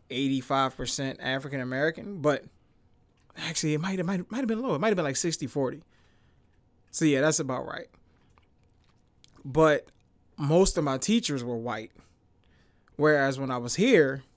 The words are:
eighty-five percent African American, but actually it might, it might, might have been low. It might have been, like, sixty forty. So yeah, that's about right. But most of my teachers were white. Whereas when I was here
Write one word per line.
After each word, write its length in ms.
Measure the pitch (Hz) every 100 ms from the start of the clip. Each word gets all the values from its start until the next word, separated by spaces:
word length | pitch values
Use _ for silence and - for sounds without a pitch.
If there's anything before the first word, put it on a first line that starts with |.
| -
eighty-five 640 | 127 139 135 127 139 131 -
percent 440 | 123 - 135 -
African 400 | 127 135 139 135
American, 600 | 127 131 156 160 - 196
but 220 | 147 139 - _ _ _ _ _ _ _ _ -
actually 380 | - - 160 151
it 40 |
might, 200 | 185 190
it 60 | 170
might, 240 | 190 -
might 80 | 226
have 80 | 254
been 140 | 220
low. 100 | 254 190
It 40 |
might 60 | 214
have 60 | 190
been, 80 | 151
like, 100 | 135
sixty 300 | 175 160 135
forty. 360 | 143 127 143 - _ _ _ _ _ _ _ _ _ _
So 140 | - 160
yeah, 160 | 135
that's 180 | 151 151
about 260 | 139 131 -
right. 200 | - - _ _ _ _ _ _ _ _ _ _ _ _ _ - - 139
But 420 | 135 156 147 - _ _ _ _ -
most 400 | 143 165 190 -
of 60 |
my 140 | 151 131
teachers 460 | - 226 - 139
were 140 | 120 117
white. 340 | 117 110 110 _ - _ _ _ _ _ _ _ _ -
Whereas 440 | 151 147 135 131
when 120 | 135
I 60 | 127
was 180 | 120 131
here 480 | 233 214 139 135 -